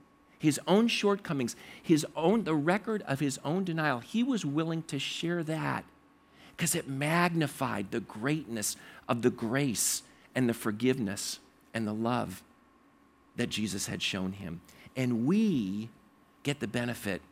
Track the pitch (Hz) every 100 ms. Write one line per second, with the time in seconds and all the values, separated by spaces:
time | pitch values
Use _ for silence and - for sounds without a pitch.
0 | - _ _ - 156 143 - 196 233 -
1 | 202 196 - 143 120 - - - - 156
2 | - - 165 226 180 156 151 202 226 214
3 | - 135 147 135 139 180 185 160 151 123
4 | 120 220 247 233 156 147 165 165 160 139
5 | - - 165 175 156 160 147 117 - -
6 | _ _ _ - - - 165 170 - 135
7 | 151 170 175 165 143 - 127 104 101 113
8 | 98 110 127 156 123 113 101 - - -
9 | - 120 120 - 113 131 143 98 - -
10 | - - - 131 123 113 120 104 127 131
11 | 98 101 - - - _ - 113 107 107
12 | 113 123 95 92 - - _ _ _ _
13 | _ _ _ - 120 - 107 95 - 95
14 | - 101 92 98 90 82 - - - -
15 | 127 117 123 202 220 147 95 101 113 -
16 | - _ _ _ 143 143 113 123 120 117
17 | 104 90 -